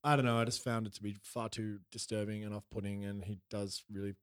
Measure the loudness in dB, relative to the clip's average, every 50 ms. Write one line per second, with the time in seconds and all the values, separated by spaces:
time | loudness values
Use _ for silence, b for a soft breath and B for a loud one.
0 | 4 6 6 8 8 6 6 6 4 2 0 0 0 0 0 0 0 -2 -4 -6
1 | -6 -6 -6 -6 -8 -8 -4 -4 -4 -4 -4 -4 -4 -4 -4 -6 -10 _ -10 -8
2 | -6 -2 0 0 0 0 -2 -4 -4 -4 -6 -6 -8 -8 -6 -4 -4 -2 -2 -2
3 | -4 -4 -4 -4 -4 -6 -6 -8 -8 -6 -4 -2 -2 -4 -4 -8 -10 -8 -6 -4
4 | -4 -4 -4 -6